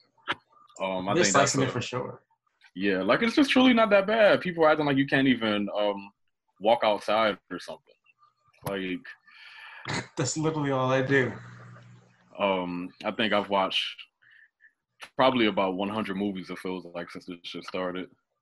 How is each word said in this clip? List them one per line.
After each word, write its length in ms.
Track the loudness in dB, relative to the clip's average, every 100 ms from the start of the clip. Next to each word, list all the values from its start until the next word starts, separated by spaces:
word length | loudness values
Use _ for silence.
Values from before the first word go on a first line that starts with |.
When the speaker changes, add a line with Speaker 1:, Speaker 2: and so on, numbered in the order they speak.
| _ _ -10 -10 _ _ _ -8
Speaker 1:
Um, 280 | -6 -4 -2
I 60 |
Speaker 2:
They're 100 | 0
Speaker 1:
think 100 | 2
that's 180 | 4 2
Speaker 2:
slicing 100 | 2
it 60 | -2
Speaker 1:
a 40 |
Speaker 2:
for 80 | -4
sure. 400 | -6 -8 -10 -14 _ _ _ _ -18 -4
Speaker 1:
Yeah, 260 | -2 0
like, 200 | 2 2
it's 120 | 2
just 220 | 2 4 4
really 160 | 6
not 160 | 6 4
that 160 | 4 4
bad. 340 | 4 4 4
People 240 | 0 4
are 60 | 4
acting 160 | 4 2
like 100 | 2
you 100 | 2
can't 200 | 2 2
even, 420 | 2 0 0 -2 -2
um, 340 | -2 -2 -10 _ _ _ _ -2
walk 200 | 2 4
outside 540 | 4 2 0 2 2 0 -8
or 80 | -12
something. 240 | -12 -16 _ _ _ _ _ _ _ _ -8
Like 1400 | -6 -4 -6 -10 -20 _ -20 -20 -20 -20 -14 -8 -8 -8
Speaker 2:
<laughs> 60 | -6
That's 200 | -6 -2
literally 340 | -2 -2 -2
all 220 | 0 0
I 100 | 0
do. 300 | 2 2 2 -4 -16 -20 -20 -20 -20 -20 _ _ _ -2
Speaker 1:
um, 520 | 0 0 -4 -8 -10 -10
I 60 | -8
think 220 | -4 0
I've 180 | 0 0
watched 500 | 0 0 -2 -6 -12 -20 _ _ _ _ _ _ _ _ _ -8 2
probably 300 | 2 4 2
about 280 | 2 -2
one 140 | -2 -4
hundred 280 | -4 -6 -4
movies, 320 | -4 -6 -10
it 80 | -10
feels 280 | -8 -8 -10
like, 160 | -12 -12
since 160 | -14 -14
this 120 | -16
shit 220 | -14 -14
started. 420 | -10 -6 -6 -6 -10 _ _ _